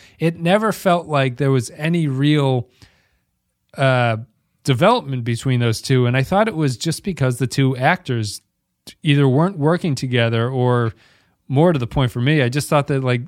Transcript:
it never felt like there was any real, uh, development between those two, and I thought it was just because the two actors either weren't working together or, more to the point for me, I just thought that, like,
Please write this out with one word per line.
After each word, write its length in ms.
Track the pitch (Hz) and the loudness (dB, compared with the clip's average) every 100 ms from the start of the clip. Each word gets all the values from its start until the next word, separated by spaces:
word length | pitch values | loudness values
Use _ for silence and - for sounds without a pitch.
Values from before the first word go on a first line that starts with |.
| - - | -14 -4
it 200 | 160 165 | -4 -2
never 340 | 165 208 220 | 0 2 0
felt 340 | - 190 175 156 | -2 0 0 0
like 300 | 143 135 120 | -2 0 -2
there 160 | 139 | 0
was 180 | 135 113 | 0 -2
any 360 | - 156 170 151 | -6 -2 -2 -2
real, 600 | 131 147 151 135 127 - _ - _ _ _ _ _ _ _ _ - | 0 2 2 2 -2 -4 _ -20 _ _ _ _ _ _ _ _ -2
uh, 380 | 135 127 120 113 117 _ _ _ | 2 2 0 -2 -8 _ _ _
development 600 | - 120 190 240 139 131 | -2 2 4 2 -2 -6
between 360 | 117 113 135 123 | -4 -4 0 0
those 200 | 117 110 | 0 -2
two, 260 | - 131 120 | 0 2 2
and 100 | 131 | 0
I 60 | |
thought 260 | 135 190 220 | 0 0 0
it 80 | 160 | 0
was 200 | 147 113 | -2 -2
just 260 | 165 156 | -6 -6
because 340 | 208 156 131 120 | -6 -2 -2 0
the 80 | 127 | -4
two 300 | - 135 123 | 0 0 2
actors 680 | 143 180 - 120 104 - _ _ _ _ - - | 0 0 -2 -4 -4 -8 _ _ _ _ -20 -6
either 260 | 156 143 135 | 0 4 4
weren't 300 | 135 180 190 | 2 0 0
working 360 | 147 175 180 | -2 0 -2
together 540 | 131 131 123 117 113 120 | -4 -2 0 0 0 -2
or, 440 | 131 123 120 117 - _ _ _ _ - | 0 0 2 0 -4 _ _ _ _ -4
more 240 | 135 175 | 2 4
to 60 | 147 | 2
the 80 | 117 | -2
point 240 | 147 123 | -2 -2
for 100 | 120 | 0
me, 200 | 127 156 | 0 2
I 80 | 123 | 2
just 200 | 139 - | -2 0
thought 180 | 151 143 | 0 0
that, 180 | 135 | -2
like, 160 | 131 123 | 0 -2